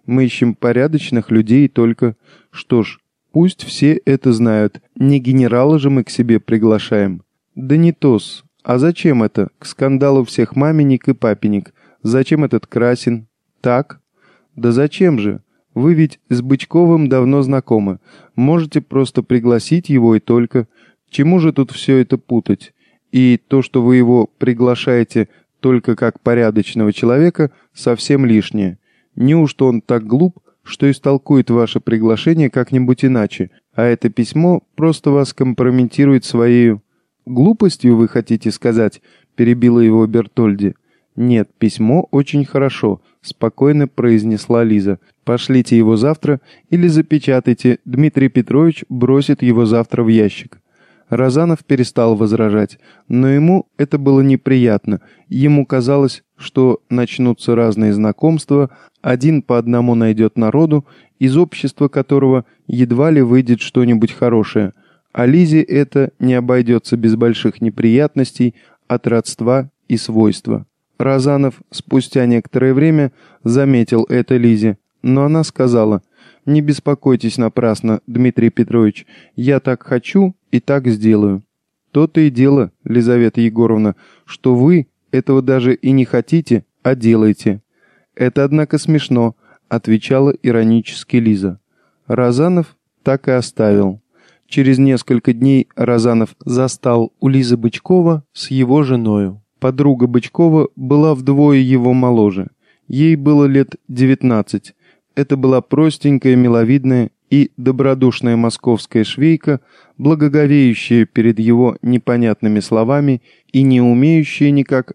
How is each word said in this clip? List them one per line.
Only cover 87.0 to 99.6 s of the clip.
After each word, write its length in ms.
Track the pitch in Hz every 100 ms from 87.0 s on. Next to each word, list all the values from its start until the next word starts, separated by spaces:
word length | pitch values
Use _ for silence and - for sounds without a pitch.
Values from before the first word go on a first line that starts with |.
| 113 113 107 101 110 101 _ _ _ _ _ -
«Это, 260 | 127 139
однако, 360 | 139 151 151 151
смешно», 580 | - 156 - 123 117 - _ _ -
отвечала 640 | 117 - 110 - 135 139 -
иронически 720 | 127 117 113 113 - - - 123
Лиза. 420 | 113 104 98 95 _ _ _ _ -
Розанов 680 | 117 123 120 170 180 156 _ _ _
так 240 | - 135 -
и 20 |
оставил. 680 | 127 120 - 107 101 98 104 _ _ _ _ -
Через 300 | - 135 131
несколько 540 | 135 127 - 120 -
дней 360 | 117 135 135 - -
Розанов 580 | 120 120 120 113 110 -
застал 680 | - 123 131 - 127 120 113 -
у 80 | 135
Лизы 280 | 135 123 120
Бычкова 680 | 113 - - 185 170 156 -
с 180 | - -
его 320 | 131 123 147
женою. 580 | 135 127 110 104 98 101 _ -